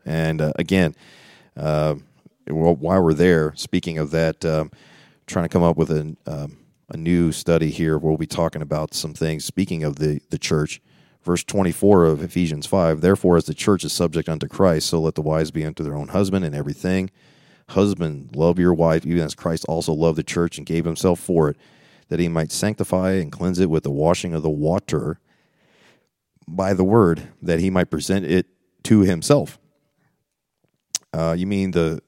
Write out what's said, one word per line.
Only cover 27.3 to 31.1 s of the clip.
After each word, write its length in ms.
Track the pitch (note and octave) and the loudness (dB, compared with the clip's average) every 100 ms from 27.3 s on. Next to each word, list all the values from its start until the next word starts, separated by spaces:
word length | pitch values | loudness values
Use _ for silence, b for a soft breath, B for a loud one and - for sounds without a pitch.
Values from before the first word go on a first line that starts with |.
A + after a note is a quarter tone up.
| _ | _
that 180 | E2+ E2 | -2 0
he 100 | F#2+ | 2
might 200 | F#2 E2+ | 0 0
present 360 | D#2 - G2 D#2 | -2 -2 -2 2
it 220 | F#2 - _ _ _ | 0 0 _ _ _
to 180 | - G#2+ | 2 4
himself." 580 | F#2+ E2+ - D3 B2+ - _ _ _ _ _ _ _ _ _ _ _ _ _ - - | 6 2 2 2 0 -12 _ _ _ _ _ _ _ _ _ _ _ _ _ -12 -6